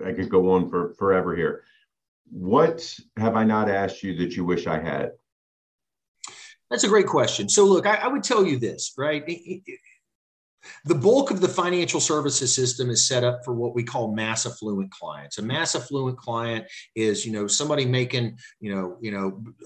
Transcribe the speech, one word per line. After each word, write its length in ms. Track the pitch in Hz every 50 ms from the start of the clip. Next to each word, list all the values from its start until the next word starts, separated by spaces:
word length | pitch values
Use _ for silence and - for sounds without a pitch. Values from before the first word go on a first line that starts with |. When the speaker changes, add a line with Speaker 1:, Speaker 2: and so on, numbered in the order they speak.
| -
Speaker 1:
I 80 | 92
could 160 | 80 90 87 -
go 240 | 95 92 90 92
on 160 | 92 90 85 -
for 260 | 90 87 87 - -
forever 400 | - 101 98 95 92 90 87 82
here. 300 | 85 80 - - - - _ _ _ _ _ _ _ _ _ _ _ _ -
What 680 | - 92 90 92 113 147 160 - - - - - - - - _ -
have 180 | 107 110 113 110
I 100 | 110 110
not 240 | 110 110 107 107 101
asked 340 | 98 98 98 90 - - -
you 100 | 98 87 85
that 180 | 90 87 87
you 80 | 95 87
wish 220 | 87 87 85 80 85
I 100 | 80 78
had? 340 | 82 80 71 69 - - - - _ _ _ _ _ _ _ _ _ _ _ _ _ _ _ _ _ _ _ _ - - - - - - - _ _ -
Speaker 2:
That's 140 | 247 226 -
a 40 | 196
great 200 | 214 208 175 160
question. 400 | 160 143 117 - - - 104 104
So 160 | - 214 202
look, 220 | 196 185 165 -
I, 100 | 202 214
I 120 | 208 208 247
would 140 | 285 240
tell 240 | - - 247 214 190
you 120 | 165 139 120
this, 340 | 113 98 - - - - -
right? 280 | 135 139 151 151 147 151
It, 360 | 165 170 170 - 170 190 190 -
it, 140 | - 381 - _ _ _ _ _ _ _ _ _ _ _ _ _ _ _ _ _ - - - -
the 100 | 151 165
bulk 360 | 139 143 202 247 277 277 -
of 100 | 214 180
the 80 | 180 185
financial 520 | - 185 170 175 180 175 165 - - 151
services 540 | - - 156 151 143 139 123 - 135 120 -
system 360 | 131 127 123 - - 127 123
is 180 | 113 - - -
set 160 | 135 123 123
up 160 | 123 123 123 -
for 80 | 131 120
what 200 | 113 120 117 117
we 80 | 123
call 320 | 117 120 - 123 113 107 104
mass 300 | 110 110 110 113 - -
affluent 460 | 110 - - 107 107 101 98 95 95
clients. 480 | - - 87 78 76 71 71 73 - 104
A 40 |
mass 320 | 107 117 139 156 165 - -
affluent 440 | 143 120 - 139 135 131 127 127 -
client 480 | - 120 117 117 117 117 113 110 - - - - - _ -
is, 300 | 110 110 107 101 95 -
you 80 | 113
know, 140 | 107 104 101
somebody 400 | 101 - - 147 151 147 143 131
making, 520 | 123 127 127 123 123 - 123 117 113 - - - - - -
you 140 | 107 104 98
know, 240 | 95 95 90 - -
you 100 | 113 107
know, 320 | 101 98 98 98 95 104 110 117 - - -